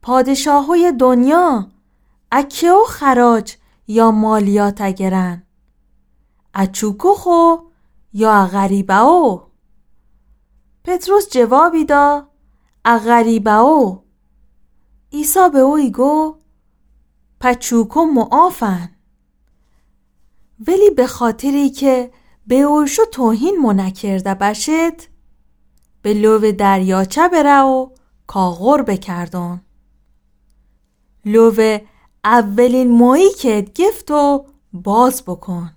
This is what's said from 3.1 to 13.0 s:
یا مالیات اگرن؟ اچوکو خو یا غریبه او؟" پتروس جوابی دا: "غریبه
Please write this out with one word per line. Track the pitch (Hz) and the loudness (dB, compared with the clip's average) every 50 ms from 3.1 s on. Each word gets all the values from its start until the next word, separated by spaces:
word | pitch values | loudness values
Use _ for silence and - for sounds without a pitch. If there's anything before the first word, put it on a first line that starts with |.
| 254 247 240 240 233 220 214 - - _ _ _ _ _ _ | 2 4 4 2 2 0 -4 -8 -20 _ _ _ _ _ _
یا | - 214 226 226 226 | -4 0 2 2 2
مالیات | 214 214 214 214 220 214 208 202 202 208 202 202 202 208 | 2 0 0 0 0 0 0 0 0 0 0 -2 -4 -4
اگرن؟ | 208 196 190 190 190 190 185 190 185 180 175 175 _ _ _ _ _ _ _ _ _ _ _ _ _ _ _ _ _ _ _ _ _ _ _ | -6 -6 -6 -4 -4 -4 -2 -2 -4 -4 -8 -12 _ _ _ _ _ _ _ _ _ _ _ _ _ _ _ _ _ _ _ _ _ _ _
اچوکو | 196 196 190 190 - 220 214 202 208 - 370 403 | -4 -4 -4 -4 -6 -6 -6 -6 -2 0 0 0
خو | 403 - 359 339 339 330 339 330 330 - _ _ _ _ _ _ _ _ _ - | 0 0 0 2 2 4 2 0 -2 -6 _ _ _ _ _ _ _ _ _ -6
یا | 202 220 220 214 202 190 | -2 0 2 2 2 2
غریبه | 185 190 202 196 190 196 196 190 196 190 202 | 0 -2 -4 -2 -2 -2 -4 -2 -2 0 2
او؟" | 226 285 339 359 320 240 185 175 _ _ _ _ _ _ _ _ _ _ _ _ _ _ _ _ _ _ _ _ _ _ _ _ _ _ _ _ _ | 4 4 4 4 2 0 -2 -4 _ _ _ _ _ _ _ _ _ _ _ _ _ _ _ _ _ _ _ _ _ _ _ _ _ _ _ _ _
پتروس | 339 359 359 - 359 392 415 403 - | -6 -6 -6 -2 0 0 0 0 0
جوابی | - 254 233 220 254 277 320 349 330 320 302 | 0 0 2 2 4 2 2 2 0 -2 0
دا: | 311 294 285 285 285 294 294 285 _ _ _ _ _ _ _ _ _ _ _ _ | 2 2 2 2 2 0 -2 -8 _ _ _ _ _ _ _ _ _ _ _ _
"غریبه | 226 233 220 | 0 0 0